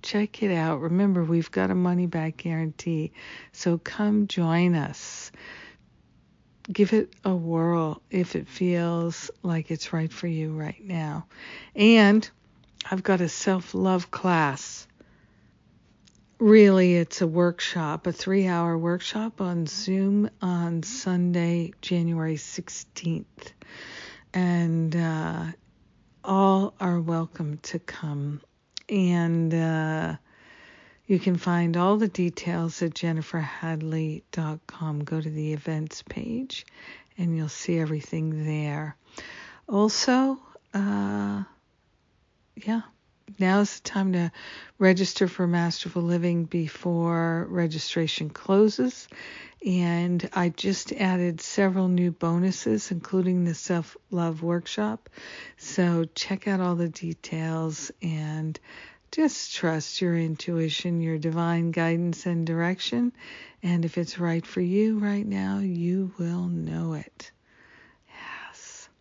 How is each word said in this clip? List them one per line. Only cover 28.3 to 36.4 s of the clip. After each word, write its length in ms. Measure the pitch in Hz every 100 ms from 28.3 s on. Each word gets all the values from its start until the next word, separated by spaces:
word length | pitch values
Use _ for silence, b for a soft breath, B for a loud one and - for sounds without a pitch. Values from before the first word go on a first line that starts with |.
| 147 _ _ _ - -
And, 640 | 208 180 175 170 165 165
uh, 640 | 165 160 160 156 156 160 156 B B B B B B B B -
you 100 | 185
can 200 | 196 175
find 400 | - 170 170 170
all 180 | 180 208
the 140 | 214
details 720 | 196 175 - - 175 165 -
at 120 | 170
jennifer 460 | - 170 160 151 170
hadley 840 | 143 - 160 160 156 160 156 156 _
dot 260 | - 156 156 -
com. 380 | - 160 147 147
Go 160 | 160
to 80 | 156
the 240 | 156 151
events 500 | 151 156 156 156 -
page 600 | - - - 233